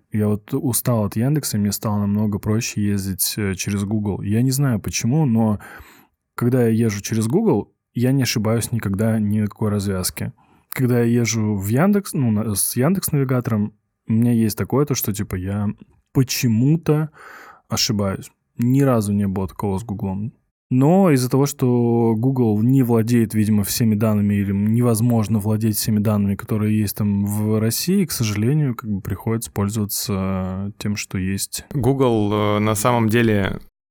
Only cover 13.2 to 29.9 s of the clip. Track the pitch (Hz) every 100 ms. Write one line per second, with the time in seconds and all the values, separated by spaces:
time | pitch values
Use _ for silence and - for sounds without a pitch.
13.2 | 131 127 - 110 107 - _ _ _ 110
14.2 | 120 120 110 - 101 127 147 127 - 101
15.2 | 98 92 92 101 104 - - _ _ -
16.2 | 127 - 127 110 131 160 165 151 156 -
17.2 | - - - - _ - - 104 101 95
18.2 | - _ _ - 120 135 139 117 104 101
19.2 | 101 95 95 - 104 95 113 101 98 95
20.2 | 107 - _ _ _ 127 139 185 190 135
21.2 | 123 131 139 - 127 123 120 117 117 110
22.2 | 127 131 117 104 117 135 120 117 110 120
23.2 | 110 110 104 107 98 - 113 104 113 107
24.2 | 101 101 98 98 104 113 120 110 120 117
25.2 | 104 113 104 107 110 107 - 107 104 107
26.2 | 101 98 - 107 107 107 104 - 104 101
27.2 | 101 104 107 110 110 - - 196 180 -
28.2 | 110 104 110 151 143 113 107 98 - 98
29.2 | - 113 - - 101 110 101